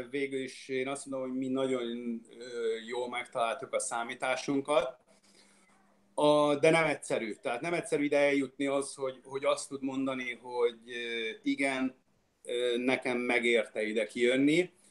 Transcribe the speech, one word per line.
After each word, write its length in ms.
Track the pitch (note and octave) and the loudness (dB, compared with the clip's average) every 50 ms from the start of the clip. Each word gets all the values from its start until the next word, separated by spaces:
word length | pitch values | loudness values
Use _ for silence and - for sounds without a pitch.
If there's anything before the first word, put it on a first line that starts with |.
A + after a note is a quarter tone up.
| B2 A#2+ | -8 -6
végül 300 | C3 C#3+ C#3 C3+ C3+ C3 | -4 -4 -4 -2 -4 -6
is 300 | C3 A#2+ - - - - | -6 -6 -10 -14 -10 -6
én 180 | C3 C3 B2+ | -4 -4 -4
azt 180 | C3+ C#3 C#3 - | -4 -6 -8 -8
mondom, 240 | C#3+ C3+ C3 C3 C3 | -8 -6 -6 -6 -4
hogy 80 | B2+ | -4
mi 100 | C3 C3+ | -4 -4
nagyon, 760 | C3 B2+ C3+ C3+ C3 C3 B2 A#2+ A#2 A#2 A#2+ B2 A#2+ A#2 A2+ - - - A#2 | -2 0 0 0 0 0 0 -2 -4 -6 -6 -6 -6 -6 -8 -10 -14 -20 -18
ö, 40 | A#2+ B2 A#2+ A#2 A#2 A2+ A2+ A2+ A2 | -14 -10 -6 -2 -2 -2 -2 -2 -4
jól 220 | A2+ B2 B2 B2 B2 | -6 -6 -4 -4 -4
megtaláltuk 640 | B2 B2 A#2+ - - B2+ A#2 A2+ G#2+ - C3 - - | -6 -8 -8 -6 -2 -2 0 0 -2 -4 -6 -4 -4
a 60 | G#2+ | -2
számításunkat. 1200 | - - B2+ A#2 A#2+ B2+ B2+ - C#3 C3 B2+ B2+ - - C#3+ C#3 C3+ C#3+ D3+ D#3+ E3+ E3 - _ _ _ _ _ _ _ _ _ _ _ _ _ _ _ _ _ _ _ _ _ _ _ - | -2 -2 -4 -4 -4 -6 -6 -4 -2 -2 -2 -2 -2 -2 -2 -2 0 2 2 2 2 0 -6 _ _ _ _ _ _ _ _ _ _ _ _ _ _ _ _ _ _ _ _ _ _ _ -2
A, 420 | - D3 D3 D3 D3 D3 D3 D3 | 4 4 6 6 6 6 4 4
de 140 | C#3 D3+ D#3+ | 6 6 6
nem 160 | D#3+ E3 D#3+ | 6 6 4
egyszerű. 480 | D3+ C#3 - - - C#3+ A2+ A2+ G#2+ G2+ - | 2 0 -4 -4 -4 -4 -2 -2 -4 -8 -6
Tehát 200 | - C3 A#2+ B2 | -4 -4 -4 -4
nem 120 | D3+ E3+ E3+ | -4 -2 -2
egyszerű 300 | D#3+ D#3 - D#3 C#3+ D3 | -2 -2 -2 0 0 0
ide 140 | D3 D3 | 2 4
eljutni 480 | C#3+ C#3+ C#3+ C#3+ C#3+ C3+ C3 - - C#3 | 4 4 4 4 2 0 -2 -4 -4 -2
az, 280 | C#3 C#3 C#3 C3+ - - | 0 0 0 -2 -4 -6
hogy, 240 | - C3+ C3 C3 - - | -6 -6 -6 -6 -8 -14
hogy 220 | C3+ C3+ C3+ C#3 | -8 -6 -2 2
azt 240 | C#3+ D3 - - - | 2 0 0 -2 -8
tud 140 | C#3 C3 C3 | -8 -6 -4
mondani, 560 | C3+ C3 C3+ C3+ C3 C3 B2+ B2+ B2 A#2+ A#2 | -4 -2 -2 -2 -2 -2 -4 -6 -8 -8 -10
hogy, 380 | B2 B2 B2 A#2+ A#2+ A#2+ A#2 A2+ A2+ | -10 -6 0 2 2 2 2 -2 -14
ö, 440 | A#2+ A#2+ A#2+ A#2+ A#2 A#2 A#2 A2+ A2 G#2+ - - | -10 -8 -6 -6 -4 -4 -4 -4 -4 -6 -4 -2
igen, 520 | C#3+ C#3 C3+ C#3 C3+ C3 C3 C3 B2+ - _ _ _ _ _ _ _ _ _ - - | -2 0 2 2 0 2 0 0 -2 -4 _ _ _ _ _ _ _ _ _ -10 -4
ö, 280 | B2 A#2+ B2 B2 A#2+ | -2 0 2 2 2
nekem 400 | A#2+ B2+ B2+ C3 B2+ - C3 B2 | 2 2 2 2 2 0 -2 -2
megérte 640 | B2 B2 B2 A#2+ A#2+ A#2 A#2+ A#2 A2 G#2+ - - A2+ G#2+ | -2 0 0 0 2 4 4 4 4 2 0 -2 -4 -2
ide 240 | A2 G#2+ A2+ G#2+ | 0 0 0 -2
kijönni, 640 | - - B2 A#2+ A#2+ C3 C3+ C#3 D3 D#3 E3+ F3+ - _ _ _ _ | -2 0 2 2 4 4 4 4 4 4 4 2 0 _ _ _ _